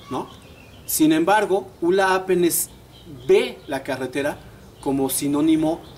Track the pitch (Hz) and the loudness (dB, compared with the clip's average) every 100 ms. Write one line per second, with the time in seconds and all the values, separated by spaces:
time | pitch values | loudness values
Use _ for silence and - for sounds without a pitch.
0 | - 131 - - - - - - - - | -10 -10 -10 -14 -20 -20 -20 -18 -8 0
1 | 156 160 170 214 196 196 - - 170 190 | 2 4 2 2 2 -2 -4 -4 0 2
2 | 185 185 190 185 170 - - - - - | 2 0 0 0 2 0 -4 -10 -20 -20
3 | - 123 127 202 247 208 - 135 143 127 | -20 -8 2 2 2 -6 -8 -8 -6 -6
4 | 131 143 143 175 - - - - 143 139 | -4 -4 -4 -6 -12 -20 -20 -10 -4 -2
5 | 135 - 143 143 160 156 156 165 - | -2 -2 -2 0 2 2 2 -2 -8